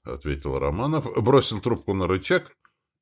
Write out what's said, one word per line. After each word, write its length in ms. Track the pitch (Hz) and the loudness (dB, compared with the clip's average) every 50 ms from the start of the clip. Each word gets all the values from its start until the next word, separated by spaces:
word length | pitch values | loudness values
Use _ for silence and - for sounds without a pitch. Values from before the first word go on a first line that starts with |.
| _ | _
ответил 560 | 60 62 65 - 76 69 71 - 73 67 67 | -14 -14 -10 -6 -6 -6 -4 -4 -4 -2 -2
Романов, 460 | 69 69 76 101 127 165 - - - 110 - - 107 | -2 -2 -2 -2 -2 -2 -2 -2 -4 -2 -4 0 4
бросил 360 | 117 139 131 117 - 113 101 | 6 6 6 4 4 -2 -4
трубку 340 | - 123 117 - - - 98 | -2 -2 -2 -2 -2 -4 -2
на 140 | 95 92 85 | 0 2 0
рычаг 480 | 95 95 - - 180 175 - - - _ _ _ _ _ _ _ _ _ | 0 0 0 0 0 0 0 -4 -12 _ _ _ _ _ _ _ _ _